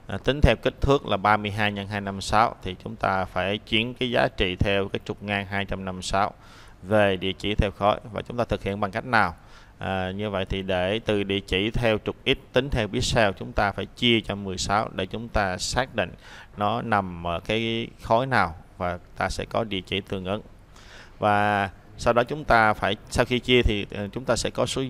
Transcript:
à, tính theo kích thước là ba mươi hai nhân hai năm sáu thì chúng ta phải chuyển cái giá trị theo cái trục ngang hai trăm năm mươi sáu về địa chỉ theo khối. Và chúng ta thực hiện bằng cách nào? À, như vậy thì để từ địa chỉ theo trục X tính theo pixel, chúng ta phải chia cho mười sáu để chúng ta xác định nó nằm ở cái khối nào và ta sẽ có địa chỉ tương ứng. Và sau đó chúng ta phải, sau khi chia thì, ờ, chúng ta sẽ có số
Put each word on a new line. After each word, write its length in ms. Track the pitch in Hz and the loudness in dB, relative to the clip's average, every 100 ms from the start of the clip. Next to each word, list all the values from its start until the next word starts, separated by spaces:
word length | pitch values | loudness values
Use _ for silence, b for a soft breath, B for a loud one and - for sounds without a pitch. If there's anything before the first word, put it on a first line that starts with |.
| - | -10
à, 120 | 95 | -6
tính 160 | - 143 | -2 4
theo 160 | 143 113 | 4 4
kích 180 | - - | 0 0
thước 260 | - 139 - | 4 4 2
là 100 | 101 | 0
ba 200 | 98 107 | 4 4
mươi 140 | 104 | 2
hai 220 | 101 104 | -2 -2
nhân 160 | 101 98 | -2 -4
hai 120 | 104 | -4
năm 200 | 98 98 | -4 -6
sáu 340 | - 107 117 - | 0 2 2 0
thì 140 | 95 92 | -8 -8
chúng 120 | 113 113 | -10 -4
ta 280 | 101 95 | 0 0
phải 340 | 92 92 92 104 | -2 -2 -2 -2
chuyển 360 | - 110 117 | 0 0 0
cái 160 | 123 127 | -2 -2
giá 180 | 120 131 - | 0 0 0
trị 200 | 101 90 | -2 0
theo 320 | 104 98 98 | 0 0 0
cái 120 | 113 | -4
trục 180 | - 104 | -8 -8
ngang 240 | 101 101 98 | -4 -4 -2
hai 180 | 98 | -4
trăm 200 | 98 98 | -4 -6
năm 100 | 95 | -6
mươi 80 | 92 | -8
sáu 300 | 90 95 101 - B B B B | -4 0 0 -4 B B B B
về 340 | 92 107 101 95 | 0 4 4 2
địa 160 | 95 | -2
chỉ 220 | 92 101 | -4 -2
theo 160 | 104 101 | 0 0
khối. 300 | - 101 - 131 | 2 2 2 -2
Và 100 | 95 | -10
chúng 140 | - 120 | -8 -4
ta 80 | |
thực 180 | 113 104 | -2 -2
hiện 180 | - 101 | -4 -4
bằng 100 | 104 | -4
cách 160 | 107 131 | -6 0
nào? 280 | 117 95 85 B B B B | 2 2 -2 B B B B
À, 320 | 95 95 92 | -4 -2 -2
như 200 | 95 107 | -4 -4
vậy 140 | 98 | -2
thì 180 | 95 98 | -2 -4
để 380 | 95 92 92 110 | -2 0 0 -2
từ 200 | 113 104 | 0 0
địa 160 | 98 98 | 0 -2
chỉ 300 | 101 95 104 | 0 0 0
theo 280 | 117 117 107 | 0 2 0
trục 120 | - - - | -2 -4 -2
X 260 | 135 - | -2 0
tính 180 | 127 135 | 0 0
theo 180 | 139 104 | 0 -2
pixel, 420 | 117 - 127 107 92 | -2 0 2 2 2
chúng 140 | 120 | -6
ta 200 | 120 104 | -2 -2
phải 140 | 98 101 | -2 -8
chia 340 | - 123 113 | 0 2 2
cho 140 | - | 2
mười 240 | 101 101 92 | -6 -6 -6
sáu 300 | - 104 - | 0 0 0
để 140 | - 95 | -4 -6
chúng 220 | 110 117 | -6 -4
ta 300 | 113 98 92 | -2 0 -2
xác 360 | - - 135 | -4 -2 -2
định 180 | 117 90 - B B B - | -2 -4 -6 B B B -4
nó 260 | 104 117 | -2 0
nằm 440 | 120 107 92 87 85 | 0 0 0 -4 -4
ở 140 | 85 | -4
cái 480 | - 110 113 113 113 - | -2 -2 0 -4 -6 -8
khối 240 | - 113 135 | 0 2 2
nào 280 | 123 90 80 - - | 0 0 -2 -14 -6
và 220 | 90 87 - - | -4 -4 -8 -4
ta 120 | 92 | -4
sẽ 160 | - | -4
có 200 | 92 107 | -4 -4
địa 160 | 113 98 | -2 -4
chỉ 200 | 90 98 | -4 -6
tương 240 | 101 101 | -4 -6
ứng. 180 | 92 104 - - - B B B B - | -4 -6 -8 -20 -20 B B B B -2
Và 520 | 104 104 104 101 98 - - - | 2 4 4 2 0 -4 -18 -4
sau 140 | 123 | 2
đó 120 | 117 | 2
chúng 200 | 123 151 | 2 -2
ta 300 | 143 117 107 | 2 6 6
phải, 220 | 107 98 101 - | 4 0 -2 -2
sau 140 | - | 0
khi 140 | 120 123 | 2 2
chia 240 | 117 127 | 4 6
thì, 240 | 117 104 95 | 6 2 -4
ờ, 180 | - 101 | -6 -6
chúng 120 | 120 | -6
ta 120 | 131 113 | -2 0
sẽ 140 | 104 | 0
có 160 | - 120 | -2 -2
số 160 | - 135 | -2 -2